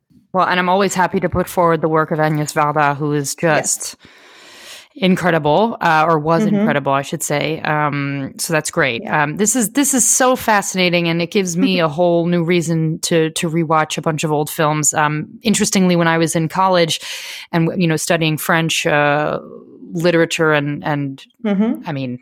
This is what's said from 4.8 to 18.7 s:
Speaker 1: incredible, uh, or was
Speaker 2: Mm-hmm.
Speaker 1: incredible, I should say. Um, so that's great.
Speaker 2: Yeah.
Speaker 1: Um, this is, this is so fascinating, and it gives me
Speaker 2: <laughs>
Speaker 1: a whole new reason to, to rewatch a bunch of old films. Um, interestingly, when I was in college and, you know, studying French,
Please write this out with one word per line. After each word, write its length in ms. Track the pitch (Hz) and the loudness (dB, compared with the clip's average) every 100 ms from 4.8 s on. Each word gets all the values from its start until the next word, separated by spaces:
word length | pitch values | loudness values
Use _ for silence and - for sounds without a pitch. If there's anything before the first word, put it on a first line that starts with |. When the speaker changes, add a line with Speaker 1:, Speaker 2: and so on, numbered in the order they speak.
| - - | -20 -2
Speaker 1:
incredible, 840 | 185 180 175 165 147 151 226 - | 0 2 2 2 2 2 2 0
uh, 240 | 170 160 160 | 0 2 4
or 120 | 160 | 2
was 240 | 151 165 | 2 0
Speaker 2:
Mm-hmm. 120 | 214 208 | 2 2
Speaker 1:
incredible, 360 | 214 143 139 | 2 0 0
I 100 | 139 | -2
should 220 | 139 160 | -2 -6
say. 360 | - 147 147 160 | -4 -2 -2 -2
Um, 720 | - 151 151 143 139 139 135 - | -2 -2 -2 -2 -4 -4 -8 -8
so 160 | - | -2
that's 160 | 156 - | -2 -2
great. 340 | - 143 117 | -2 -2 -2
Speaker 2:
Yeah. 200 | - 156 | -2 0
Speaker 1:
Um, 140 | 151 151 | 0 0
this 180 | 208 262 | 0 0
is, 160 | 214 | 0
this 220 | - 277 | 0 0
is 140 | 262 - | 2 2
so 280 | - 254 254 | 2 2 2
fascinating, 720 | - 208 190 185 180 175 170 | 2 0 0 0 2 2 0
and 140 | 165 | -2
it 100 | 170 | 0
gives 260 | 208 185 170 | -2 -2 0
me 220 | 190 185 | 0 2
Speaker 2:
<laughs> 80 | 160 | 0
Speaker 1:
a 0 | |
whole 380 | 147 180 170 170 | 2 2 2 2
new 160 | 175 | 0
reason 560 | 165 180 156 165 160 160 | 2 0 2 0 0 -2
to, 300 | - 170 160 | 0 0 0
to 180 | 156 170 | -2 -2
rewatch 480 | 160 156 156 156 - | -2 0 0 0 -4
a 40 | |
bunch 220 | 156 156 | -4 -4
of 80 | 160 | -2
old 180 | 151 151 | -2 -2
films. 440 | - 151 151 147 | -2 0 0 0
Um, 340 | 160 151 151 156 - | 0 0 -2 -6 -6
interestingly, 540 | 226 196 208 202 180 175 | -2 0 2 2 4 4
when 120 | 165 | 2
I 100 | 165 | 2
was 180 | 165 175 | 0 0
in 120 | 160 | -2
college 520 | 180 190 180 165 - - - - - - | 0 2 2 2 -2 -8 -12 -12 -14 -4
and, 180 | 170 165 - | 0 0 0
you 80 | 170 | 0
know, 100 | 160 | 0
studying 400 | - 170 160 156 | 0 0 0 -2
French, 480 | - 170 165 | 0 0 0